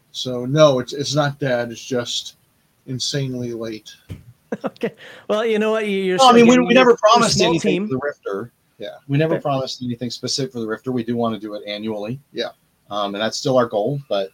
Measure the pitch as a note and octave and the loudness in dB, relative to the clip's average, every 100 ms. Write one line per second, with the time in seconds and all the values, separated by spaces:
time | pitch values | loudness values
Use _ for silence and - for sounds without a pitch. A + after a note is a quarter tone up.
0 | _ - B2+ B2 B2 D3+ D3+ B2+ B2 D3 | _ -10 -8 -6 0 6 6 6 -2 -6
1 | B2 C#3+ C#3+ C#3 C#3 A#2+ A#2 A2+ - B2 | -4 -2 -2 -2 -2 -2 -4 -8 -6 -4
2 | A#2 - - - _ _ _ _ - B2+ | -4 -8 -10 -18 _ _ _ _ -12 -8
3 | - D3 C3+ B2 A#2+ A#2 A2+ G#2+ - - | -6 -4 -4 -6 -8 -8 -10 -10 -16 -20
4 | - - - _ _ A3 C4+ - A#3+ - | -18 -18 -18 _ _ -10 -10 -6 -8 -8
5 | - - - G#3 A3+ G#3+ A3 A3 G#3+ G3 | -18 -14 -4 -2 0 0 0 0 -2 -2
6 | F#3 F3+ A3+ A#3+ A#3 B3+ A#3+ B3 B3 A#3 | 0 6 8 8 8 6 4 6 6 6
7 | G#3+ A#3 G#3+ D3 A3 E3 G3+ F3+ G#3+ C3 | 6 6 4 2 2 2 0 -2 -2 -4
8 | C#3+ - - G2 A#2 _ _ - G#2 - | -4 -6 -8 -8 -8 _ _ -16 -16 -14
9 | - C#3 D#3+ E3 D3 C3+ C3 - B2 A#2 | -2 0 2 0 -2 -4 -4 -8 -8 -6
10 | B2 - A#2+ - C3 A#2+ A2 G#2+ C3 B2+ | -8 -6 -6 -4 -6 -6 -6 -6 -4 -4
11 | A2+ A#2 A#2 G#2+ G#2+ G#2 G2+ G#2 A2 G#2+ | -2 -2 -2 -2 -8 -10 -8 -6 -6 -6
12 | G#2+ C3+ _ - A2+ - _ _ _ G#2 | -6 -10 _ -8 -8 -10 _ _ _ -6
13 | G2+ G2+ A2 - C#3+ B2+ A#2+ G#2+ A2+ C#3+ | -4 -2 -4 -2 0 2 2 0 -2 -4
14 | - G2+ F#2+ | -4 -4 -4